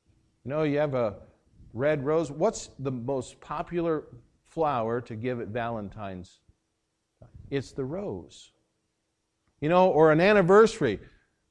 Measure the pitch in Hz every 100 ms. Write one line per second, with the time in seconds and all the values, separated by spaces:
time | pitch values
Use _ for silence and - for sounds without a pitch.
0 | _ _ _ _ 120 151 156 143 151 131
1 | 113 92 - _ _ _ - 110 143 156
2 | 135 160 151 147 208 220 - - 135 127
3 | 120 135 127 - - 151 170 170 170 156
4 | - - _ _ _ - 151 127 113 120
5 | 123 110 123 123 98 117 117 113 101 110
6 | 98 92 90 _ _ _ _ _ _ _
7 | _ _ - - - 139 - - 131 175
8 | 202 95 76 - - _ _ _ _ _
9 | _ _ _ _ _ _ 151 180 185 151
10 | 160 156 190 208 175 202 220 - 131 95
11 | - _ _ _ _